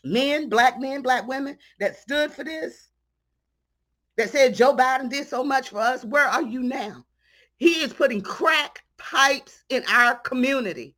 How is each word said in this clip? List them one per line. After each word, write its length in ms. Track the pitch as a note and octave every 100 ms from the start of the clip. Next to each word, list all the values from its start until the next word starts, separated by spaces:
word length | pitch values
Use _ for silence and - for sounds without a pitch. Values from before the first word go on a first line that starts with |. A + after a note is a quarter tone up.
Men, 460 | C3+ A3 C#4 D4 C#4+
Black 320 | A3 B3 A#3+
men, 220 | C4+ C#4
Black 240 | B3+ B3 A3
women 300 | C4+ C#4 D4 _ _
that 180 | G3+ -
stood 360 | - D4 D4+
for 120 | C#4+
this, 460 | D#4 D#4+ E4 - _ _ _ _ _ _ _ _ _ _ _ _ _ -
that 140 | G#3
said 240 | D4 B3+
Joe 220 | G3 B3+ B3+
Biden 320 | B3+ C4 B3+
did 180 | C#4 C#4+
so 160 | B3
much 280 | C#4 C4+ C4
for 80 | G3+
us, 260 | A#3 B3+
where 220 | A3 C#4+ C#4
are 160 | A#3+
you 200 | B3+ B3+
now? 420 | B3 C#4 G#3 B2 _ _ _ _ _ _
He 260 | E4 D#4+
is 100 | C#4+
putting 280 | - C#4 G#3
crack 640 | F#3+ - E4 D#4 C#4+ - _ _
pipes 680 | - D4+ C4+ C#4 - - _
in 140 | C4 -
our 280 | A#3 A#3+ B3
community. 760 | - B3+ B3+ C4+ G#3 C3 B2